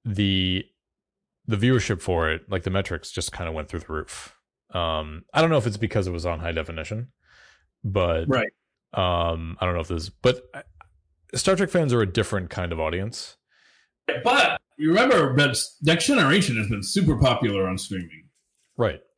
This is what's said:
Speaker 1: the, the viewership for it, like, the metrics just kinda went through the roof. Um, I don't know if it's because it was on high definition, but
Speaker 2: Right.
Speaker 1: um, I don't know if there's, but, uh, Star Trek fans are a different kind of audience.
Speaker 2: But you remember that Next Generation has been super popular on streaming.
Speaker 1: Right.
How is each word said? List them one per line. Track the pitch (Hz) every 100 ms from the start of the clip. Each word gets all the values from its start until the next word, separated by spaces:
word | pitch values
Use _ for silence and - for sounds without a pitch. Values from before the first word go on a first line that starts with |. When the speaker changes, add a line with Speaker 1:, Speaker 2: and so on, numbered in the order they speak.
Speaker 1:
the, | 113 101 101 95 92 92 - _ _ _ _ _ _ _ -
the | 104
viewership | 120 127 - 98
for | - 85 80
it, | 80 -
like, | 95
the | 95
metrics | 95 92 82 -
just | - -
kinda | - 87
went | 80 73
through | 87
the | -
roof. | 78 78 - - _ _ _ _
Um, | 90 82 78 78 76 -
I | 147
don't | 165
know | 156
if | 113
it's | 98
because | 107 110 92
it |
was | 85
on | 87 82
high | 85
definition, | 80 78 82 78 107 123 _ _ _ - _ _ _
but | 107 98 87 82 82
Speaker 2:
Right. | 131 110 - _ _ _
Speaker 1:
um, | - 90 87 85 82 82 82
I | 90
don't |
know | 87
if | 80
there's, | 82 87
but, | - 127 127 -
uh, | - - - - _ _ _ _
Star | - - 190
Trek | 196
fans | 175 151
are | 120
a | 98
different | 101 101 98 90
kind | - 87
of | 82
audience. | 80 85 104 - - - _ _ _ _ _ _ -
Speaker 2:
But | - 240 269 220 - _ -
you | 156
remember | 190 262 214 139 127
that | 143 120 - -
Next | 147 170 -
Generation | 269 143 190 - 113
has | 104
been | 104
super | - 196 160 131
popular | 135 - 117 98 95
on | 92
streaming. | - 95 85 - _ _ _ _ _ -
Speaker 1:
Right. | 113 - _